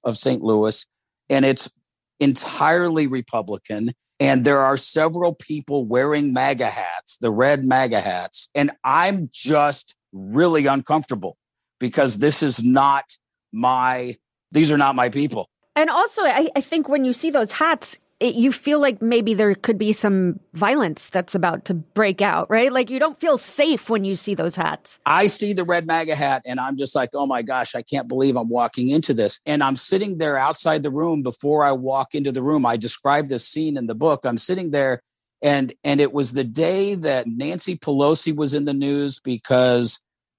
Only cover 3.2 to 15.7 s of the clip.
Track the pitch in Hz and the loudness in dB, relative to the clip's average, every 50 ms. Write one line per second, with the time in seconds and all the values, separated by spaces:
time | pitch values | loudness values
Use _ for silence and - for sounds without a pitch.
3.2 | 117 - - 113 101 98 104 98 - - 110 104 110 120 127 - _ _ _ - | -6 -6 -6 -6 -4 -6 -8 -10 -8 -8 -6 -4 -4 -4 -6 -8 _ _ _ -2
4.2 | 139 139 135 131 120 147 143 139 135 135 139 131 - - - 156 156 165 160 175 | 0 2 2 4 4 4 4 4 4 4 2 0 -2 -4 0 0 0 0 0 0
5.2 | 175 175 165 - - - 151 151 135 - 143 143 123 104 117 123 135 147 151 147 | 0 -2 -2 -4 -8 -8 -8 -8 -6 -4 -4 -4 -2 0 0 2 2 2 2 0
6.2 | 147 139 127 127 131 139 139 120 123 107 - - 95 85 85 92 - - - - | 0 0 0 0 0 0 0 0 -2 -4 -4 -4 -8 -8 -8 -10 -12 -12 -8 -4
7.2 | 123 117 104 107 127 139 147 139 131 131 131 131 131 117 113 101 87 101 90 90 | -2 -2 2 2 2 2 2 2 2 2 2 2 2 0 0 -2 -2 -2 -4 -6
8.2 | 87 - - - - - - 147 143 143 - - - 131 139 160 175 196 202 190 | -6 -8 -10 -12 -12 -6 -2 0 0 0 -2 -4 -2 0 2 2 2 2 0 -2
9.2 | 160 131 - - - 131 156 147 147 147 139 - - - - _ _ _ - 95 | -4 -6 -8 -6 -2 0 2 2 2 2 0 -4 -10 -14 -18 _ _ _ -18 -16
10.2 | 95 98 110 143 175 175 165 151 139 139 139 135 127 - 156 156 139 - 127 101 | -10 -2 2 4 4 4 4 4 4 2 2 0 0 0 -2 -2 -2 -4 -6 -6
11.2 | 92 90 - _ _ _ _ _ _ _ _ _ 127 120 - 151 139 131 104 101 | -6 -10 -12 _ _ _ _ _ _ _ _ _ -6 -2 2 2 2 2 2 2
12.2 | 135 151 143 - 160 139 120 117 117 123 127 135 135 139 139 139 - - - - | 2 2 2 2 0 -2 -2 0 2 4 4 6 6 4 4 2 -2 -6 -12 -18
13.2 | _ _ _ _ _ _ - 110 123 127 127 127 127 127 127 127 123 123 123 - | _ _ _ _ _ _ -6 -2 0 0 2 2 2 0 0 -2 -4 -8 -10 -14
14.2 | _ _ _ _ _ _ - 151 165 147 151 143 143 139 135 123 123 123 110 139 | _ _ _ _ _ _ 2 4 4 4 4 4 4 4 4 2 0 0 0 -2
15.2 | 147 147 - 107 - - _ _ _ _ | -4 -2 -4 -6 -10 -10 _ _ _ _